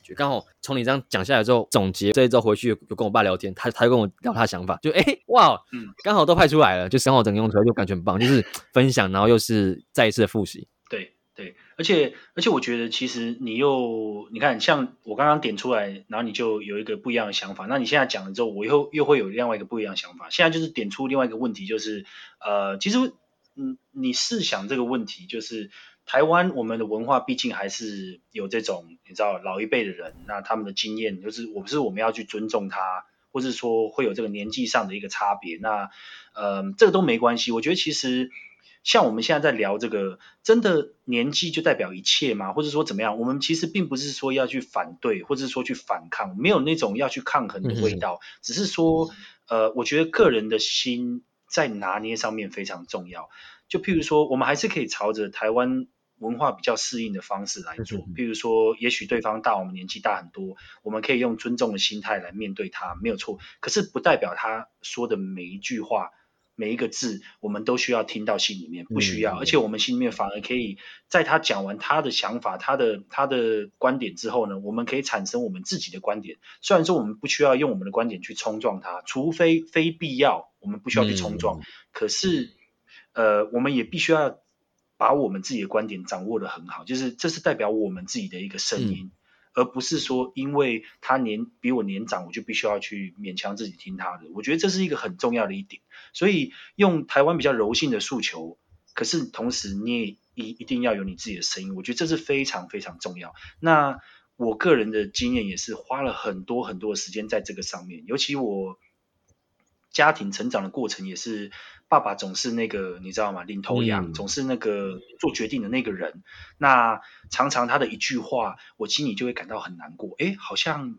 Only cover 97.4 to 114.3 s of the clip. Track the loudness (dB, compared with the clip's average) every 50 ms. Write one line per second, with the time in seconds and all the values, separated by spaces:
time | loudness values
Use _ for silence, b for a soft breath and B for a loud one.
97.4 | 2 2 2 4 2 2 2 0 0 0 0 -2 -2 -4 -4 -4 -4 -4 -6 -8
98.4 | -10 -12 -14 -18 _ _ -20 _ _ _ _ -4 -2 0 0 0 -2 -4 -6 -4
99.4 | -4 -4 -4 -4 -6 -6 -6 -4 -2 -2 -2 -2 -2 -4 -8 -12 _ _ _ -12
100.4 | -10 -10 -12 -12 -6 -4 -2 0 2 0 0 0 -2 -6 -8 -10 -10 -10 -8 -6
101.4 | -6 -6 -6 -6 -8 -8 -10 -8 -6 -6 -4 -2 -2 -2 -2 -2 -2 -2 -2 -2
102.4 | -2 -4 -6 -8 -8 -10 -10 -10 -10 -12 -12 -10 -10 -10 -10 -12 -14 -18 B B
103.4 | B B B _ 4 4 6 6 4 2 -2 b b b b b b b _ -2
104.4 | -2 -2 0 2 4 4 6 4 4 2 0 -2 -2 -2 -4 -4 -2 -2 0 -2
105.4 | -2 -4 -6 -8 -8 -8 -10 -10 -8 -6 -4 -4 -2 -4 -4 -4 -6 -6 -6 -6
106.4 | -6 -6 -4 -4 -4 -6 -8 -6 -4 -4 -4 -4 -6 -8 -8 -8 -6 -4 -4 -4
107.4 | -4 -6 -10 -10 -10 -10 -10 -12 -12 -14 -16 -16 -8 -6 -4 -2 -2 -2 -2 -2
108.4 | -2 -2 -2 -4 -4 -6 -10 -14 _ _ _ _ _ _ _ _ _ _ _ _
109.4 | _ _ _ _ _ _ _ _ _ _ 2 4 6 6 4 2 -2 -8 -6 -6
110.4 | -4 -2 -2 -4 -4 -4 -4 -4 -4 -4 -6 -8 -10 -10 -10 -10 -8 -8 -8 -8
111.4 | -8 -12 B B B B B B B _ 2 4 4 0 -4 -6 -8 -8 -6 -6
112.4 | -4 -4 -2 -2 -2 -2 -4 -6 -6 -8 -8 -10 -12 -6 -4 -2 -2 -2 -4 -6
113.4 | -10 -10 -10 -8 -4 -2 0 0 2 2 0 0 -2 -4 -6 -8 -6 -6